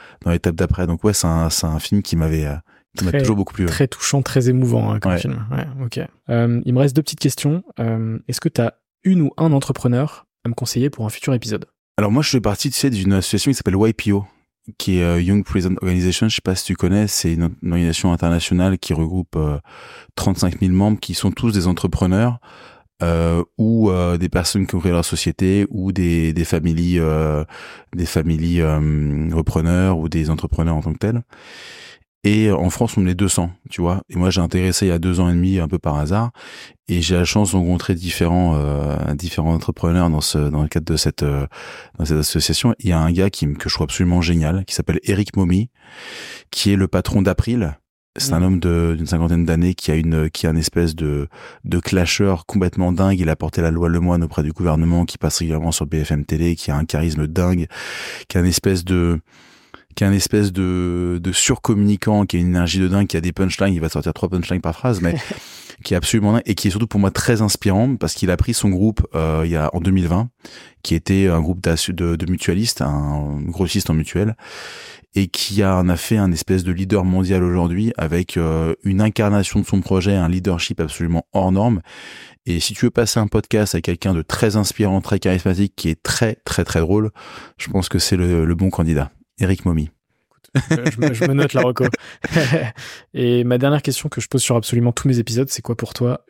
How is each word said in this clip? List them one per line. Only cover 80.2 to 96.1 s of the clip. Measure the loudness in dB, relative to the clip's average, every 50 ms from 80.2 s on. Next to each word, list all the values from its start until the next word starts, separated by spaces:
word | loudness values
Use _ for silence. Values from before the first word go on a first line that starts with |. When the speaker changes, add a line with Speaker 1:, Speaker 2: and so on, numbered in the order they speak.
| 2
Speaker 1:
leadership | 2 0 0 0 -2 -2 -2 -4 -6 -4 -4
absolument | -6 -6 -4 -4 -2 0 0 -2 -2 _
hors | -2 0 0 2 2
norme. | 2 2 2 0 0 -2 -10 -20 -20 -20 -20 -20 -20 -20 -20 -20 _ _
Et | -4 -2 -2
si | -2 -4 -2
tu | 0 0
veux | 2
passer | 2 2 0 2 2 0
un | 0
podcast | 2 0 -2 0 0 0 0 0 0 0
avec | -2 -2
quelqu'un | -2 -4 -2 0 0 0
de | 0
très | -2 -4 -2 0 0 2 2
inspirant, | 2 0 0 0 0 0 2 2 0
très | 0 0 -4 0
charismatique, | 2 0 0 2 2 0 2 2 0 -2 -2
qui | -4 -2
est | -2 -2 -2 _
très, | -6 -2 0 0 -2 -2 -6 _
très, | -4 -2 -2 -2
très | 0 0 0
drôle, | 2 2 2 2 0 -2 -6 -10 -20 -20 -20 -20 -20 -20 _
je | -14 -12 -4
pense | -4 -4 -2
que | 0 -2
c'est | -2 0 2 2
le, | 2 2 2 2 2 2
le | 2 2
bon | 2 0 0
candidat. | 0 0 0 2 2 0 -2 -4 -8 _ _ _ _
Eric | -4 0 0 0 0 0
Momy. | 0 0 0 -2 -4 -8 _ _ _ _ _ _ _
Speaker 2:
Écoute, | _ _ _ _ _ -4 0 0
je, | -2 0 0 -2
je | 0 0
me, | 0 0 0
je | 0 0
me | 2 2
note | 2 2 2
la | 2 2
reco. | 2 2 2 2 0 0 0 -6 -12 -20 -16 -12 -10 -2 0 0 2 2 0
<laughs> | 0 -2 -4 -8 -12 -18 -18 -18 -20 -20 _ -4
Et | -2 0 2 2 2 2
ma | 2 2
dernière | 2 2 2 2 2
question | 0 -2 -4 -4 -6
que | -6 -6 -6
je | -6 -2
pose | -2 -2
sur | 0 2 0
absolument | 0 0 0 0 2 2 2 0
tous | 0 0 2
mes | 2 2
épisodes, | 0 0 0 -2 -2 -2
c'est | -4 -8
quoi | -6 -6 -6
pour | -6 -6 -10 -4
toi | -4 -2 -2